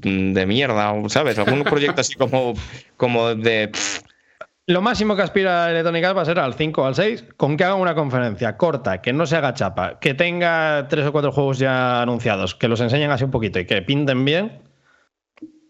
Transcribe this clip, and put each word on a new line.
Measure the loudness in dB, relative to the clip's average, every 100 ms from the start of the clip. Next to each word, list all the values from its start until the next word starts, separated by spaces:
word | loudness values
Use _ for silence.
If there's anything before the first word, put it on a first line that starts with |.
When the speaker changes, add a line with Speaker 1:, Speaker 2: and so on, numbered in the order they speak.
Speaker 1:
mm, | -2 0 2
de | 0 0
mierda, | 0 0 0 0
o, | -2 0
¿sabes? | 0 0 0
Algún | 2 2
proyecto | 2 0 0 0
así | -4
como, | -2 0 2 0 -4 -10 -18 -20 -4
como | 0 2 0
de, | 0 0 2 0
pff. | -4 -8 -8 -14 _ _ _ -20 _ 0
Speaker 2:
Lo | 2
máximo | 2 0 0 0
que |
aspira | 0 0 2 2 2
Electronic | 0 0 0
Arts | 0 0
va |
a |
ser | 0 0
al | 0
cinco | -2 -2 0
o | 0
al |
seis, | 2 0 -2 -12 -2
con | 0 2
que |
hagan | 2 2
una | 0 0
conferencia | 0 0 -2 -2 -4 0
corta, | 0 0 -4 -2
que | -2
no | -2 0
se |
haga | 0 0
chapa, | -2 -4 -2 -6 -2
que | -2
tenga | 2 0 2 2 2 2 0 0
tres | 0
o | 0
cuatro | 0 0
juegos | 2 0 2
ya | 2 2 2 2
anunciados, | 0 0 0 0 -2
que | -2 0
los | 0
enseñen | 0 0 0
así | 0
un | 0
poquito | -2 -2 -4
y | 0
que | -2
pinten | 0 0 0 0
bien, | 2 0 -2 -10 -20 _ _ _ _ _ _ _ -20 -20